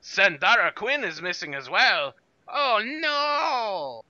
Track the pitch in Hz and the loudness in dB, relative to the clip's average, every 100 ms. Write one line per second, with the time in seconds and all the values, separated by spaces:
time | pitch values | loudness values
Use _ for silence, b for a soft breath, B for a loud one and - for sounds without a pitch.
0 | - - 190 156 180 233 175 - 214 285 | -12 2 2 4 2 4 4 0 -2 -2
1 | 226 156 170 175 170 139 127 175 247 185 | -2 -6 -8 -6 -8 -10 -4 2 4 4
2 | 143 - _ _ - - 285 220 220 302 | 0 -6 _ _ -8 -2 2 2 0 -2
3 | 320 294 294 294 320 269 226 190 143 117 | -2 0 0 0 0 0 -2 -4 -6 -10